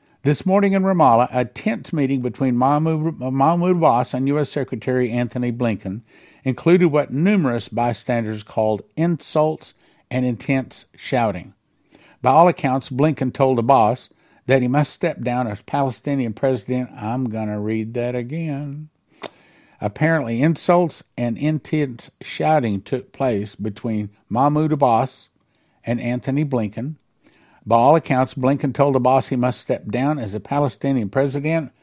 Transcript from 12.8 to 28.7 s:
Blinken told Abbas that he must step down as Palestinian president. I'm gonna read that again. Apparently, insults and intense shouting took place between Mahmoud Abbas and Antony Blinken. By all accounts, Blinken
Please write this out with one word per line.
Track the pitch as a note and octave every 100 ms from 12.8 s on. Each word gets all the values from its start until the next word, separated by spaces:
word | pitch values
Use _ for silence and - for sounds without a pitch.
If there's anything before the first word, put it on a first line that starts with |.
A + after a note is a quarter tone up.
| -
Blinken | B2+ C#3 - -
told | - C3+ B2
Abbas | A#2 C3+ G#2+ B2 - _ _ _ -
that | C3
he | B2
must | C#3 D3
step | - E3+ D3
down | A#2+ B2 A#2+
as | G2+
Palestinian | - C#3+ C3+ - - C#3 A#2
president. | G#2+ C3+ B2+ - B2+ B2+ -
I'm | G#2+ B2+ B2+
gonna | A2 G#2+ G#2
read | G#2 A2 A2
that | A#2 A#2+
again. | B2 A#2+ D#3+ E3 C#3 D3 C#3+ D3+ _ _ _ - _ _ _ _ -
Apparently, | G#2 - D#3+ D#3+ A#2+ A#2
insults | D3+ D#3 - F3 F3 - - -
and | A#2+ A2+
intense | D3 D#3 - D#3 C#3+ A#2+ - -
shouting | - - D#3 D#3 A#2 G2
took | - B2+ -
place | - C3+ G#2 G2+
between | - G#2+ G2+ A#2+ G#2+ G#2 _ -
Mahmoud | A2+ C#3+ D3+ D#3
Abbas | D3 C3+ A2+ C3+ - - _ _ _ _ _
and | - A#2+
Antony | A#2+ B2 C#3 C3+
Blinken. | D3+ C3 G#2+ A2+ C3 D#3 _ _ _ _ _ _
By | - A#2
all | B2+
accounts, | D#3+ - C3 C3
Blinken | - B2+ C#3 C#3